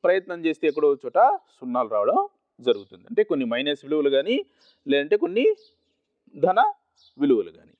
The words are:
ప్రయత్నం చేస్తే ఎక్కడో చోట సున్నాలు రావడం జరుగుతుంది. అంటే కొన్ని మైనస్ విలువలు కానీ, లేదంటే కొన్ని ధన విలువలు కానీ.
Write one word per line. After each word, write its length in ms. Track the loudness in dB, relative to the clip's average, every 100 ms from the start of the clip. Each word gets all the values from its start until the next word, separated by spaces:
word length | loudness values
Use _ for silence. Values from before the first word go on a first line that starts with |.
ప్రయత్నం 340 | 2 0 -2 -6
చేస్తే 200 | -4 -2 -2
ఎక్కడో 180 | 2 2 0
చోట 160 | -2 2 2 2 _ _
సున్నాలు 320 | -6 -4 -2
రావడం 240 | 0 0 0 -4 _ _ _ -2
జరుగుతుంది. 380 | -2 -4 -20 -6
అంటే 120 | -2 -2
కొన్ని 140 | -2 -2
మైనస్ 300 | -2 -2 -6
విలువలు 260 | -4 -2 2 0
కానీ, 200 | 0 -4 -4 _ _ _ -2
లేదంటే 260 | -2 0 0
కొన్ని 220 | 0 0 0 0 _ _ _ _ _ _ _ -4
ధన 160 | 0 2 0 -2 _ _ _ -4
విలువలు 280 | 0 0 0 -12
కానీ. 160 | _